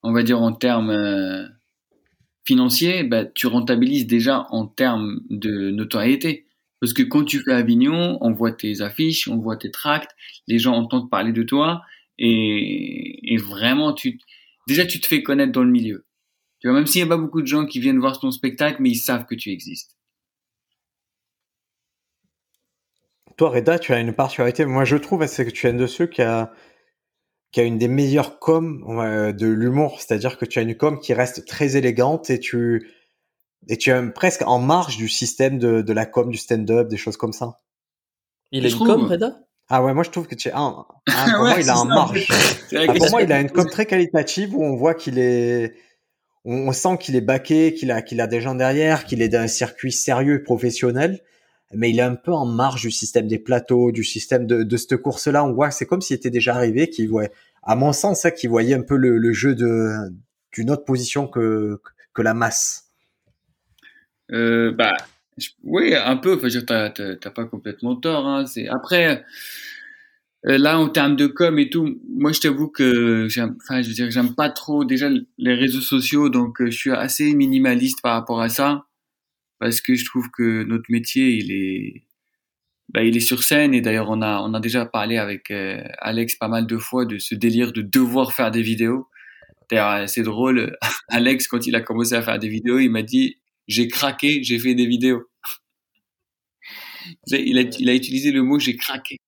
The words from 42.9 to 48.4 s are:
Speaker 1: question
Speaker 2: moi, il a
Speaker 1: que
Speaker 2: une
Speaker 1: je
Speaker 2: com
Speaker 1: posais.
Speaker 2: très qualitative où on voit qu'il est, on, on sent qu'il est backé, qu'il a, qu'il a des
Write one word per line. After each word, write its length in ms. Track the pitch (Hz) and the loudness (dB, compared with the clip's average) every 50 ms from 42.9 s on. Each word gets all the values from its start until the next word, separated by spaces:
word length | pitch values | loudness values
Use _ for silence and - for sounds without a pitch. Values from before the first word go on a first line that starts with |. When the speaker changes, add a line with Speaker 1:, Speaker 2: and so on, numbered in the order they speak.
| 175 | 4
Speaker 1:
question 160 | 175 160 - | 4 4 4
Speaker 2:
moi, 120 | 220 240 208 | 4 4 4
il 100 | 170 147 | 4 4
a 40 | 139 | 2
Speaker 1:
que 40 | 143 | 2
Speaker 2:
une 60 | 139 | 2
Speaker 1:
je 40 | - | 2
Speaker 2:
com 120 | - 180 | 2 2
Speaker 1:
posais. 80 | 160 - | 2 2
Speaker 2:
très 140 | - 214 | -2 -2
qualitative 680 | 214 196 185 175 170 170 160 143 151 - 185 202 202 196 | 2 2 2 2 2 2 0 0 0 -2 -4 -4 -4 -2
où 80 | 185 160 | -2 0
on 140 | 147 135 | 0 0
voit 180 | 120 127 160 165 | 2 2 2 2
qu'il 240 | 165 - 147 127 127 | 0 -4 -4 0 2
est, 560 | 127 123 123 120 120 120 120 120 117 110 - - _ _ _ _ _ _ _ _ _ _ _ _ _ | 2 4 4 2 2 2 0 0 -2 -4 -6 -14 _ _ _ _ _ _ _ _ _ _ _ _ _
on, 240 | 120 120 131 135 135 | -6 -4 -2 -2 -2
on 40 | 131 | -2
sent 240 | 131 - - 185 170 | 0 0 0 0 0
qu'il 160 | - - 135 | -4 -2 -2
est 40 | 127 | 0
backé, 540 | 113 104 131 135 135 - 156 156 160 160 160 | 2 2 0 0 0 2 4 4 4 4 2
qu'il 160 | - - 127 | 0 -4 -4
a, 120 | 120 110 110 | -4 -4 -4
qu'il 180 | - 123 117 | -6 -4 -4
a 80 | 117 110 | -2 -2
des 120 | 117 117 | -2 -2